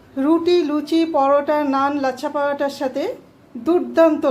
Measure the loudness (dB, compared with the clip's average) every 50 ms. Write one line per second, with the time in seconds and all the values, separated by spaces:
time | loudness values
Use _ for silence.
0 | -20 -12 -6 -2 0 2 2 2 2 2 2 2 2 0 -2 -4 -2 -2 0 0
1 | 0 0 0 2 2 2 2 2 2 0 0 0 0 0 0 0 0 0 0 -2
2 | -2 -4 -4 -4 -6 -6 -4 -2 -2 -2 -2 -2 -2 -4 -4 -4 -6 -4 -4 -4
3 | -4 -4 -6 -8 -14 -20 -20 _ -20 -18 -16 -6 -2 0 0 0 0 0 2 4
4 | 4 4 4 2 0 0